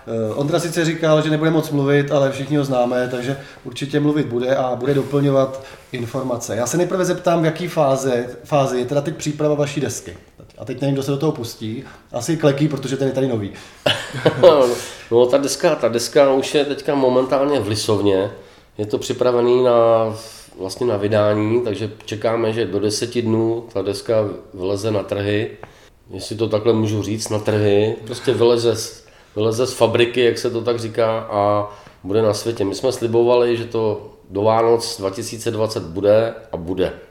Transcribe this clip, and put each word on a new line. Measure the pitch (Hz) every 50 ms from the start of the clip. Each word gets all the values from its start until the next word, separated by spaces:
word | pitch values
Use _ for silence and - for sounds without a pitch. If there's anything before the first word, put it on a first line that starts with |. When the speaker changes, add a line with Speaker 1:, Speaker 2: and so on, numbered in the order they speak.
| -
Speaker 1:
eh, | 117 117 113 110 107 101
Ondra | - 143 147 170 170
sice | 170 165 165 175 160
říkal, | 165 156 160 165 156 151 156
že | 147 156
nebude | 156 147 160 165
moc | 165 156 151 -
mluvit, | 147 143 135 139 143 143 143 143
ale | 151 143 139 135
všichni | 127 139 135 139 151
ho | 143 139
známe, | 131 131 123 120 120 127 127 123 120
takže | 127 123 120 135 139 143 - - - - -
určitě | 131 - - 143 139 151 147
mluvit | 147 147 147 151 127
bude | 113 117 120 123 127 139
a | 135 127 127 123
bude | 117 123 139 139
doplňovat | 139 127 127 143 143 143 143 135 135 135 135 - - - - - - - -
informace. | 131 120 117 113 - 131 127 131 120 113 - 117 104
Já | 117 123
se | 123 175
nejprve | 175 175 175 185 185 180
zeptám, | 165 180 180 - 180 170 165
v | 160
jaký | 156 156 - 180 160
fáze, | - 160 147 135 135 127 127 135 123 120 123 123 - - -
fázi | - 156 139 131 123 127 123
je | 123
teda | 123 143 143
teď | 143 175 160
příprava | - - 151 143 - 151 151 147
vaší | 143 147 143 - 151
desky. | 131 113 - - - 87 - - - _ _ - - - - -
A | -
teď | 120 123 -
nevím, | 139 139 139
kdo | 135
se | 131 143
do | 139
toho | 135 160 151
pustí. | 147 131 113 113 - - 113 107 113 135 135 - - - - -
Asi | - 123 117 170 165
Kleký, | 151 151 143 - 143 156 147
protože | 139 - - 120 135
ten | 131 135 131
je | 120
tady | 131 135 131
nový. | 117 107 101 95 -
Speaker 2:
<laughs> | - - - - - - - - - - - - 127 - - - 131 190 170 156 143 127 120 120 - - - - - - -
No, | 117 120 123
ta | 123 135 139
deska, | 139 127 - - 131 123 120
ta | - 123 113
deska | 117 113 - - - 151 139 139
už | 135 135 131 - -
je | 147 139
teďka | 143 135 - - 156 143
momentálně | 139 131 127 127 127 127 127 147 135 139 147 143 127
v | 104 104
lisovně. | 110 107 - 113 107 98 101 101 95 95 98 98 - - - - - - - _ - -
Je | 104
to | 104 - 123
připravený | - - 120 117 120 123 123 120 120 120 123 127 127
na, | 120 120 117 113 113 113 113 113 110 107 110 - - - - - - - -
vlastně | 92 92 - - 127
na | 120 107
vydání, | 98 104 104 107 104 104 104 107 107 107 107 117 123
takže | 120 113 95 101 110 104 - - -
čekáme, | - 110 110 117 113 113 117 113 110
že | 110 117 110
do | 90 95 101
deseti | 104 104 101 - 120 117 - 120
dnů | 110 110 110 110 113 113 113 117 117 -
ta | - 101
deska | 95 101 95 - - - 113 110 104 98 87 - - - -
vyleze | 92 90 98 101 101 110 110
na | 107 98
trhy. | 95 - 104 101 101 104 104 104 113 - - - - - - - - - _ _ _ -
Jestli | 95 98 - - 117
to | 104 113 104
takhle | 107 104 107 117
můžu | 113 110 110 104 107 104
říct, | 90 98 110 110 - -
na | 110 101
trhy. | - 113 107 104 104 101 101 101 107 110 - - -
Prostě | - 120 - - 135 117
vyleze | 107 117 120 120 117 113 117 107
z, | 107 - - - - - - - - - _ -
vyleze | 104 107 113 107 120 127
z | 127
fabriky, | - - 117 110 110 117 117 117 - 127 120
jak | 117 110 -
se | - 120
to | 110 113
tak | 107 120 117 113
říká, | 113 110 - 120 113 113 110 113
a | 110 - 104 101 101 104 104 104 101 104 - - - - - - -
bude | 92 101 113
na | 110 104 98
světě. | - - 117 113 - 98
My | 98 92
jsme | - - 131
slibovali, | - - 117 113 113 117 120 120 123 123 120 120 117
že | 110 117
to | 113 - 113 110 107 101 - - - - - - -
do | 92 98
Vánoc | 104 110 110 113 113 117 117 113 - - - -
dva | 98 98
tisíce | 98 120 110 - 117 107 - 110
dvacet | 104 107 110 107 - 110
bude | 90 80 82 95 95 101 107 110 113 113 - - - -
a | -
bude. | 85 82 82 92 92 87 82 - - - -